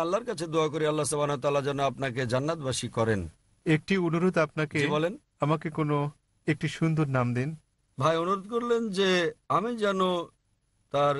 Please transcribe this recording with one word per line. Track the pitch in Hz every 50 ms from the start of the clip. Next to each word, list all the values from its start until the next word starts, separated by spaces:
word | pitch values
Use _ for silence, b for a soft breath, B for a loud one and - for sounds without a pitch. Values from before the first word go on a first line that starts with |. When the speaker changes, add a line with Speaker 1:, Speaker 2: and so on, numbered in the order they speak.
Speaker 1:
আল্লাহর | 165 170 190 226 240 240
কাছে | 208 147 175 160 156
দোয়া | 160 156 156
করি | 151 156 156 151
আল্লাহ | 156 151 147 -
সুবহানাহু | 151 147 147 143 143
ওয়া | 131 143
তাআলা | 143 143 143 131 143
যেন | 135 139 139 135
আপনাকে | 127 127 135 135 113 135 131 113
জান্নাতবাসী | 123 127 139 156 170 160 139 131 120 - 127 113 - 120
করেন। | 113 113 107 95 85 80 - _ _ _ _ _ -
Speaker 2:
একটি | 165 156 151 - - 196 190 175
অনুরোধ | 165 156 165 180 185 - 170 156
আপনাকে। | 147 - 156 156 151 - 151
Speaker 1:
জি, | 143 143 147
বলেন। | 151 160 175 233 - _ _ _ - 143
Speaker 2:
আমাকে | 143 156 156 - 160 156 160
কোনো | 156 147 147 143 143 147 - _ _ _ _ _ _
একটি | 165 151 - 160 151 - -
সুন্দর | 165 160 160 156 151 139 135
নাম | 127 120 123 120 123
দিন। | 131 156 160 - _ _ _ _ _ _ _ -
Speaker 1:
ভাই | 143 160 165 165
অনুরোধ | 170 180 202 190 185 208 240
করলেন | 233 240 240 233 233 233 214 185 190
যে | 190 185 185 175 170 156 - _ _ - 135
আমি | 170 202 240 240 220 208
যেন | 202 190 190 185 185 180 170 160 - _ _ _ _ _ _ _ _ _ _ _ _
তার | - 143 143 143 139